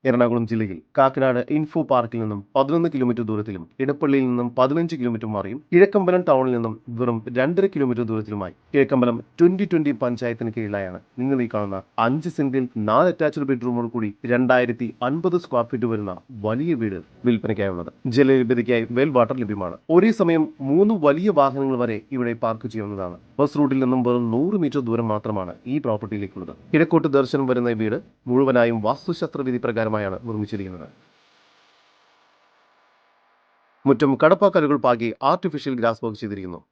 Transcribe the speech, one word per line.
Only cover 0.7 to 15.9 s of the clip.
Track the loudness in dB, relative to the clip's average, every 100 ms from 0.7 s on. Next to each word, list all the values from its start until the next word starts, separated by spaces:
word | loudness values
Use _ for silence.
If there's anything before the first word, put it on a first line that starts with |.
| -6 _ 2
കാക്കനാട് | 2 4 0 0 0
ഇൻഫോ | -2 -2 -2
പാർക്കിൽ | 2 2 2 -4
നിന്നും | -4 -6 -2 0
പതിനൊന്ന് | 2 2 0
കിലോമീറ്റർ | 0 0 0
ദൂരത്തിലും, | -2 -4 -4 -10 -14 -6
ഇടപ്പള്ളിയിൽ | -4 0 2 2
നിന്നും | 2 0 -2
പതിനഞ്ച് | 0 2 2 -2 -2
കിലോമീറ്റർ | -4 -4 -4
മാറിയും, | -6 -6 -10 _
കിഴക്കമ്പലം | 6 6 4 2 2
ടൗണിൽ | 4 2 4
നിന്നും | 0 -2 -6 -10
വെറും | -4 -2 -2 -2
രണ്ടര | -2 0 2 0
കിലോമീറ്റർ | 0 -2 0
ദൂരത്തിലുമായി | -2 -4 -4 -6 -8 -12 _
കിഴക്കമ്പലം | 2 4 4 2 0 -8 4
ട്വന്റി | 4 4
ട്വന്റി | 0 0 0
പഞ്ചായത്തിന് | -2 -4 -2 -4 -4 -6 -4
കീഴിലായാണ് | -6 -6 -6 -10 _ -6
നിങ്ങൾ | -2 0
ഈ | 0
കാണുന്ന | -2 -4 -6 -8 0
അഞ്ച് | 0 0 -4
സെന്റിൽ | -2 -2 0 -2 -4
നാല് | 2 4 4
അറ്റാച്ച്ഡ് | 2 -2 -2
ബെഡ്റൂമോട് | -2 -2 0 -2 -4
കൂടി | -4 -6 -6 -2
രണ്ടായിരത്തി | 0 4 4 2 -2 -6 -4
അൻപത് | -4 -2 0 -2
സ്ക്വയർ | 0 -2
ഫീറ്റ് | -2 -2
വരുന്ന | -2